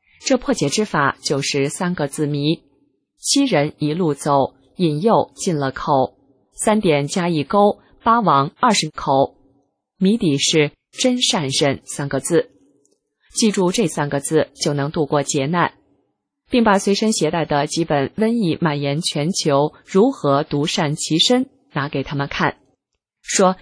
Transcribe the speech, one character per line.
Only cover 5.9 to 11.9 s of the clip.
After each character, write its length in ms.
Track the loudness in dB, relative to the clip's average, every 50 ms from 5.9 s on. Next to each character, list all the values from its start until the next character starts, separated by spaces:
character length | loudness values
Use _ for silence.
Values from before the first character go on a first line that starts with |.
| 2 2 2 0 _ _ _ _ _ _ _ _
三 300 | _ -6 0 0 0 2
点 260 | 2 2 2 2 0 -2
加 220 | -4 -2 -2 -2
一 140 | -2 -2 -2
勾， 360 | 0 2 4 4 4 2 0 _ _ _ _ 0
八 180 | 2 2 2
王 300 | 4 4 4 4 2 0 -2 0
二 120 | 2 2 2
十 160 | 2 0 -4
口。 460 | -6 -6 -2 0 2 2 2 0 -2 _ _ _ _ _ _ _ _ _ _ _ _ 0
谜 180 | 2 2 2
底 220 | 2 2 0 0 0
是 340 | 0 0 2 2 2 0 -2 _ _ _
真 300 | -6 -2 0 0 0 0
善 280 | 0 -2 -2 -2 -2 -2
忍 320 | -2 0 0 0 0 -2 _
三 240 | -12